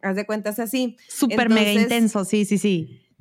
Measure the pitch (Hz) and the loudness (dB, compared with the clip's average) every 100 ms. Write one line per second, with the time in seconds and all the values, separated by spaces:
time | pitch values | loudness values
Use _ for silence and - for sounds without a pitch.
0 | 196 190 208 214 208 214 226 262 254 - | -6 -4 -4 -6 -6 -6 -4 -2 -4 -6
1 | - - 262 214 233 220 208 208 214 233 | -14 -2 0 2 4 4 4 2 2 2
2 | 226 214 185 214 202 202 208 175 156 - | 2 0 0 0 0 0 0 0 -4 -12
3 | _ - | _ -18